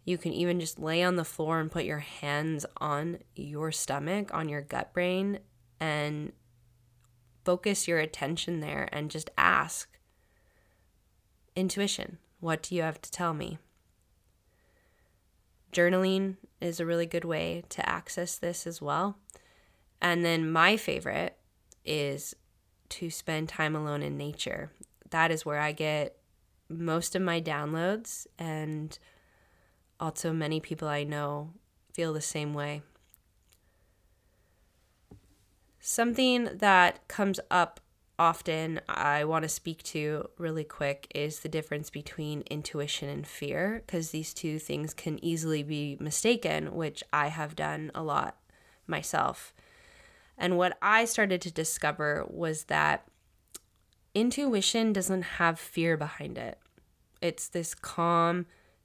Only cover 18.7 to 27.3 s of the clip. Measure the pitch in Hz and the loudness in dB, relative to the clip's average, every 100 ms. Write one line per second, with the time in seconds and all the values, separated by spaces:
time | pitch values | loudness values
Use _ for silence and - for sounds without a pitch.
18.7 | 170 147 151 196 196 - - _ _ _ | -6 -2 0 0 -4 -14 -20 _ _ _
19.7 | _ _ _ 175 175 170 165 160 165 175 | _ _ _ 2 2 2 2 2 6 6
20.7 | 214 - 135 165 - 175 - _ _ _ | 6 0 -4 -2 -2 -4 -8 _ _ _
21.7 | - - 151 143 139 - - _ _ _ | -12 -4 -2 -2 -4 -8 -14 _ _ _
22.7 | _ - - 170 - - 156 160 - 156 | _ -14 -8 -8 -6 -4 -2 -2 0 0
23.7 | 156 151 147 143 143 143 147 - - 147 | 0 -2 -4 -4 -4 -6 -6 -6 -6 -8
24.7 | - - _ - 165 165 160 156 147 151 | -14 -20 _ -4 2 4 2 0 0 0
25.7 | 151 156 151 143 - _ _ _ _ - | 0 0 0 -2 -6 _ _ _ _ -12
26.7 | 165 170 160 170 185 185 | -4 0 0 0 0 0